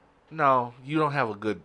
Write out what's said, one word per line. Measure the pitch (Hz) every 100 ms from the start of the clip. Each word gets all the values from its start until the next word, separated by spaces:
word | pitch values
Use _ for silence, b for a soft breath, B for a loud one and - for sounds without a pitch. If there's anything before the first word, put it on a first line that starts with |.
| _ _ _ 156
No, | 147 131 120 120
you | 131 156
don't | 151
have | 143 117
a | 101
good, | 107 92